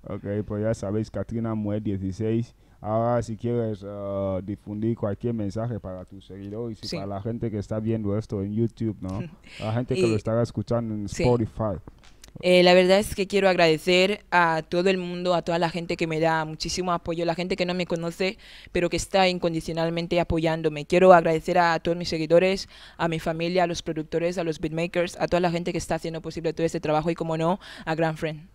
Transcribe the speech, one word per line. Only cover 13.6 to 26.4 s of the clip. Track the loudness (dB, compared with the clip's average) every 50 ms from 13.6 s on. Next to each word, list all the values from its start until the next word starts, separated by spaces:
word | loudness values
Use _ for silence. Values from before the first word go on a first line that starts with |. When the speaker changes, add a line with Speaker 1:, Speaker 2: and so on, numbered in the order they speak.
| 6 4 4 2 2 2 4 4 4 4 0 -4 -4 0
Speaker 2:
a | 2 4 4 4 2 -2 -2
todo | _ -2 2 2 2
el | 2
mundo, | 0 -2 -6 -6 -4 0 0 0
a | 0 0
toda | 0 0 0
la | 0 -2
gente | -2 -6 -4 -4 -2
que | -2 -2
me | -2 0 0
da | 2 2 2 0 -2
muchísimo | -4 -6 -8 -6 -6 -4 -4 -2 -2
apoyo, | -2 -2 -2 -4 -4 -2 -2
la | -2 -2
gente | -2 -2 -4 -2
que | -2 -2
no | -2 0
me | -2 -2
conoce, | -2 -4 -4 -4 -6 -4 -2 -2 -2 -2 -6 -18 -20 -20 -20 -20 -4
pero | 0 0 0 2
que | 0
está | -2 -4 0 2 4 4 4
incondicionalmente | 2 0 -2 -2 -2 -2 -4 -4 -2 -2 -2 0 -2 -4 -2 0 0 0
apoyándome. | 2 2 0 0 2 0 0 0 0 -2 -2 -2 -2
Quiero | _ 4 8 10 10 10
agradecer | 10 8 4 0 0 0 2 2 4
a | 4 4 2 0
todos | _ -2 -2
mis | -2 -4 -6
seguidores, | -4 -4 2 6 6 6 6 6 0 -2 -6 -12 -16 -20 -20 -20 -6
a | -4 -2
mi | -2 -2 -2
familia, | -4 -4 -4 -2 -4 0 2 2 2
a |
los | 2 0 -6 -6
productores, | -6 -6 -6 -6 -4 -4 -2 -2 -2 -2 -2
a | -4
los | -4 -4 -4
beatmakers, | -6 -6 -4 -4 -4 -2 -2 -2 -2 -2 -2 -4
a | -2
toda | 0 2 2
la | 2 2
gente | 0 -2 -4 -4 -4
que |
está | -6 -4 -4 -6
haciendo | -4 -4 -6 -8 -8 -10
posible | -10 -10 -4